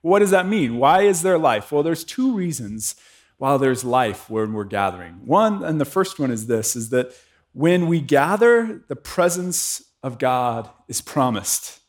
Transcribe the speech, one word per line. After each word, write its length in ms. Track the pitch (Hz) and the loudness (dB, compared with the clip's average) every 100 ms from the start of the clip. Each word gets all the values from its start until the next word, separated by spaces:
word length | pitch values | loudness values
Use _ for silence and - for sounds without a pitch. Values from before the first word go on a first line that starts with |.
what 180 | 165 196 | 4 4
does 120 | 202 | 6
that 160 | 185 185 | 4 2
mean? 280 | 214 131 117 | 0 0 2
Why 280 | 135 180 | 4 6
is 180 | 202 180 | 4 2
there 160 | 180 175 | 2 2
life? 340 | 151 107 - | 2 0 0
Well, 100 | 147 | -2
there's 220 | 156 160 | 0 -2
two 300 | - - 262 | -6 -4 -2
reasons 640 | 220 175 131 107 110 107 - _ _ _ _ | -2 -4 -6 -8 -8 -10 -10 _ _ _ _
why 180 | 135 139 | 0 2
there's 300 | 135 127 123 | 2 0 0
life 440 | 123 117 98 - | 0 0 -4 -6
when 220 | 110 110 | -4 -2
we're 140 | 107 98 | -4 -4
gathering. 600 | 101 98 92 87 87 101 | -2 -2 -4 -16 -18 0
One, 380 | 175 220 202 | 2 2 0
and 160 | 175 156 | -2 -2
the 60 | 143 | -2
first 340 | 190 185 - | -2 -2 -2
one 100 | 135 | -4
is 180 | 113 113 | -4 -2
this, 280 | 117 110 120 | -2 -2 -6
is 140 | 110 | -2
that 240 | 127 127 - _ _ _ | -2 -2 -10 _ _ _
when 340 | - 156 180 165 | -2 2 2 2
we 140 | 170 | 0
gather, 840 | 135 143 151 202 233 233 226 208 _ | 2 2 2 4 4 4 0 -8 _
the 80 | 135 | -14
presence 840 | - - 175 175 180 175 - - _ _ | -8 0 0 0 -4 -4 -6 -8 _ _
of 160 | 135 117 | -12 -4
God 500 | 131 127 123 113 104 _ _ | -2 0 -2 -4 -10 _ _
is 100 | 123 | -10
promised. 800 | - 147 127 104 95 - - - | -6 0 0 0 -4 -6 -6 -20